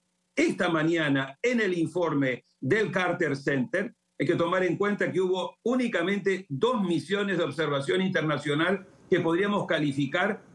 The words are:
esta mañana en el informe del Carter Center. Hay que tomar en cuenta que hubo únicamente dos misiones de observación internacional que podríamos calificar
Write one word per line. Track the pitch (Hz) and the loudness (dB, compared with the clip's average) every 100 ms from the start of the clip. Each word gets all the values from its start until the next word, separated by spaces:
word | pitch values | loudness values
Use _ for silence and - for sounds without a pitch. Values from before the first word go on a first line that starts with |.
| _ _ _ | _ _ _
esta | - 330 190 180 | 0 0 2 0
mañana | 160 160 170 151 139 135 - | 2 2 2 2 2 0 -4
en | 240 240 | 0 2
el | 202 175 | 0 0
informe | 156 180 165 143 131 120 _ _ | -2 0 0 2 0 -2 _ _
del | 131 214 185 | 0 0 0
Carter | 190 180 175 156 139 | 0 -2 0 -2 -2
Center. | 151 139 233 185 220 - _ - | 0 0 0 -2 -4 -10 _ -4
Hay | 147 | 0
que | |
tomar | 165 170 185 | 0 0 0
en | 180 | 0
cuenta | 165 202 196 170 | 0 -2 0 0
que | 151 | 0
hubo | 190 185 175 - | 0 -2 -4 -4
únicamente | 226 254 240 180 175 202 190 185 - | -2 0 0 0 0 -2 -4 -6 -6
dos | 135 233 247 | 0 2 2
misiones | 180 160 139 202 196 175 | 0 -2 -2 -2 -2 -2
de | |
observación | 156 143 151 139 139 185 | -2 -2 -2 -2 0 0
internacional | 185 165 156 143 147 147 175 196 - - - | 0 0 0 -2 -2 0 0 0 -4 -20 0
que | 170 | 2
podríamos | 165 170 202 202 156 | 4 2 2 0 0
calificar | 165 147 139 139 175 202 196 - | 0 0 0 -2 0 -2 -2 -12